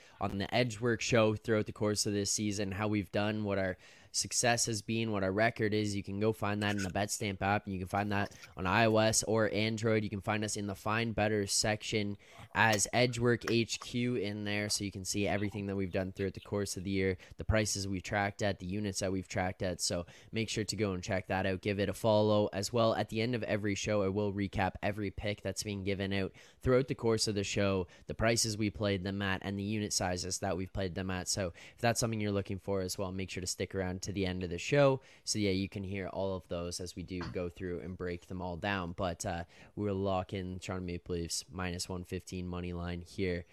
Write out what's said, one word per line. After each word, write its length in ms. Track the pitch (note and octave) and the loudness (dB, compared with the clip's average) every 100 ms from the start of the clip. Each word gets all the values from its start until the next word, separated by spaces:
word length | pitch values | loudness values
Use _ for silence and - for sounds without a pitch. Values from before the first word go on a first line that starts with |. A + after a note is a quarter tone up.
| - - | -20 -6
on 160 | G2+ G2 | -4 -2
the 80 | F#2+ | -2
Edgework 540 | A2+ B2+ G#2 A#2+ A2 | 0 0 0 0 0
show 320 | - A#2 A2 | 2 4 4
throughout 320 | G#2 - G#2+ G#2 | 2 2 0 0
the 60 | |
course 340 | - G#2+ G#2 A2 | -2 0 0 0
of 80 | |
this 160 | G2+ G2+ | 0 0
season, 420 | - G#2 G2+ G2 | 0 0 0 -2
how 160 | F#2+ G#2+ | -2 0
we've 240 | G#2 F#2 | 0 0
done, 340 | G#2 G#2 G#2+ G#2 | 0 0 0 0
what 120 | G2 | 0
our 200 | F#2+ F#2 - - - | 0 -4 -10 -20 -6
success 560 | - G2+ - A#2+ A#2 - | -4 -2 2 2 4 2
has 160 | A2 | -2
been, 280 | G#2+ A2+ A2+ | 0 0 2
what 120 | G2+ | 2
our 80 | F#2+ | 2
record 420 | G2 A#2 - A2 | 4 2 4 2
is, 220 | G#2+ G#2 G2+ | 2 2 -2
you 80 | |
can 160 | G2 G2 | -4 0
go 120 | A2 | 2
find 300 | A2 G2+ G#2 | 2 0 0
that 140 | G#2 G#2 | 0 0
in 80 | |
the 60 | F#2+ | 0
Betstamp 520 | F#2+ G#2 - A2 F#2+ | 0 0 0 -4 0
app, 240 | G2 G#2 - | 2 2 0
and 80 | |
you 60 | F#2+ | -4
can 80 | F2+ | -2
find 240 | G2 G#2 | 0 0
that 200 | G2+ G2+ - - - | 0 -2 -6 -16 -4
on 120 | F2+ | 2
I 180 | G2+ A2+ | 4 6
O 120 | A2 | 6
S 260 | A2 A2+ | 6 4
or 280 | - A2 G#2+ | 2 2 2
Android. 520 | G2 A2 A2+ A2+ A2 | 2 0 0 2 2
You 60 | G#2+ | 0
can 100 | G2+ | -4
find 220 | A2 G#2+ | -2 -2
us 120 | G#2+ G#2+ | -2 -4
in 120 | G2+ | -4
the 80 | G2 | -4
Find 400 | G#2+ A2 A#2 G#2+ | -2 0 0 2
Better 320 | G#2+ G#2+ G2 | 2 2 2
section 680 | - A2+ G#2+ - A2 G2+ G2+ - - - | 2 2 0 0 -2 -2 -4 -12 -20 -4
as 340 | - A2 G#2 - | 4 6 6 4
Edgework 560 | A2+ B2+ A#2 A#2+ A#2 - | 4 2 4 4 2 4
H 300 | A#2 A2+ - | 2 2 -2
Q 340 | - A#2+ B2 B2 | -4 -2 0 0
in 260 | G2+ G#2 | -2 -4
there, 260 | G#2 G#2 G#2 | -2 -2 0
so 140 | - | -2
you 80 | G2+ | -2
can 120 | F#2+ | -4
see 240 | F#2 G#2 G2 | -4 0 2
everything 380 | G2 G#2 G#2 G2 | 2 0 -2 -2
that 100 | G2 | -2
we've 160 | F#2+ | -2
done 200 | F#2+ F#2 | -2 -2
throughout 240 | F#2 F#2+ - | -2 -4 -4
the 60 | |
course 360 | - G#2 G2 - | -4 -2 -2 -4
of 60 | |
the 80 | F2+ | -2
year, 260 | G2 F#2+ F#2 - - | 2 2 0 -6 -6
the 60 | |
prices 440 | - A2 G#2+ G2+ G2 | 2 2 2 0 -2
we've 160 | G2 | -4
tracked 400 | - G#2 G2+ - | -2 0 0 0
at, 160 | G#2 F#2 | 0 0
the 80 | F2+ | -2
units 320 | G2+ G#2 F2+ | -2 -2 -2
that 120 | G2 | -2
we've 160 | F#2+ F2+ | -2 -2
tracked 360 | G2 F#2 - | -2 -2 -2
at. 180 | F#2+ F2 | -4 -2
So 240 | - F2+ F2 - - | -2 -2 -4 -12 -8
make 160 | A2+ A2 | -4 -2
sure 160 | - | -2
to 120 | G#2 G2 | -2 0
go 160 | G#2 | 0
and 100 | F#2 | 0
check 240 | F#2 F#2+ - | -2 -2 0
that 180 | F#2+ F#2+ | 0 0
out. 140 | F#2 | 0
Give 180 | G#2+ G2+ | 0 0
it 100 | G2 | 0
a 40 | |
follow 560 | F#2+ A2+ G#2+ G#2+ G#2 G#2 | 2 4 6 6 4 2
as 180 | F#2+ G#2 | 0 -2
well. 220 | A#2+ A2+ | 2 4
At 160 | G2 G#2 | 2 0
the 100 | A2 | -2
end 140 | A#2 | -2
of 80 | A#2+ | -2
every 320 | G2+ G#2 G#2 | 0 0 0
show, 300 | G2 - G#2 | 0 0 2
I 60 | F#2+ | 2
will 220 | G2+ G#2 | 2 0
recap 420 | G2 G2 - F#2 - | 0 -2 0 0 0
every 260 | G2+ G#2 G2 | -4 -2 -4
pick 320 | - G#2 G2+ | -4 -6 -4
that's 220 | G2 F#2+ | -4 -4
being 200 | G#2+ G2+ | -4 -4
given 300 | F#2+ F#2+ G2 | -2 -2 0
out 200 | G2 F#2+ - - - | 0 -2 -6 -20 -4
throughout 260 | B2+ B2+ C3+ | 4 4 4
the 60 | |
course 340 | A#2 A#2 A2 - | 0 2 2 2
of 60 | |
the 100 | G2+ | 0
show, 440 | G2 G#2+ G2 F#2+ F2 - - | 0 2 2 2 0 -8 -10
the 80 | |
prices 460 | - A2 A#2 A#2 G#2 | 0 2 4 2 0
we 100 | G#2 | -2
played 340 | - G#2 G2 | 0 0 0
them 200 | F#2+ G2 | 0 -2
at, 180 | G2+ F#2+ | -2 -2
and 140 | F#2+ G2+ | -2 -2
the 60 | |
unit 280 | G2 G#2+ G#2 | -2 0 0
sizes 460 | - F#2+ F2+ F2 - | 0 0 0 -4 -4
that 180 | G2 F2+ | -2 -2
we've 160 | F#2 | -4
played 220 | G#2 F#2+ | -4 -4
them 160 | E2+ F#2+ | -2 -2
at. 180 | F#2 E2+ | -2 -2
So 200 | - F#2 - - - | -2 -2 -6 -16 -2
if 60 | |
that's 180 | A#2 A2+ | 0 0
something 220 | A#2 A2 | 0 0
you're 100 | G#2 | 0
looking 280 | G2+ G2 F#2+ | 0 -2 -6
for 220 | - G2 | -2 -2
as 140 | F#2 - | -2 -4
well, 160 | F#2 | -4
make 200 | F#2+ F#2 | -4 -6
sure 100 | F#2+ | -6
to 60 | F2+ | -6
stick 260 | - G2 | -4 -4
around 300 | G2 F#2 F#2 | -2 -2 -4
to 80 | - | -4
the 140 | F#2+ F#2 | -2 0
end 180 | F#2 | 0
of 60 | F2+ | -4
the 80 | E2+ | -4
show. 420 | - C#3+ C#3 C3 - - | 2 4 6 4 -4 -12
So 160 | - A2 | -4 0
yeah, 120 | G2+ | 2
you 180 | F#2+ G2 | 2 0
can 120 | G#2 | -4
hear 260 | F#2+ G2+ F#2 | -6 -4 -4
all 280 | - G2 F#2 | -2 -2 -4
of 120 | - | -4
those 320 | F2 F2 - | -4 -4 -6
as 120 | F2+ - | -8 -8
we 80 | |
do 180 | E2 F#2 E2+ | -6 -6 -4
go 160 | F#2+ F2 | -4 -6
through 320 | - F#2 F2 | -6 -6 -6
and 180 | E2 F#2 | -6 -6
break 300 | F2+ F2 - | -6 -6 -8
them 140 | F#2 | -8
all 160 | F2+ F2 | -6 -4
down. 360 | G2+ G2 F2 F2 | -2 0 -2 -2
But, 300 | F#2 E2 G2+ | -2 -2 -4
uh, 200 | F2 F2 - - - | -4 -6 -14 -14 -4
we'll 180 | G#2 F#2+ | -2 0
lock 380 | G2 F#2 F2+ | 0 0 -2
in 260 | G2+ F#2 F#2 | -6 -6 -8
Toronto 260 | - F#2 F2+ | -6 -6 -4
Maple 300 | F2 - F2 | -6 -4 -4
Leafs 300 | E2 - - | -2 -4 -6
minus 400 | F2 F2+ F2 - | -6 -4 -4 -6
one 140 | F#2 | -6
fifteen 400 | F2 F2+ - F#2 | -6 -8 -6 -6
money 300 | F2+ F2+ F2+ | -4 -4 -4
line 280 | F2 F2 F2 | -4 -4 -6
here 440 | F2 - F#2 F2 - | -8 -2 -2 -2 -6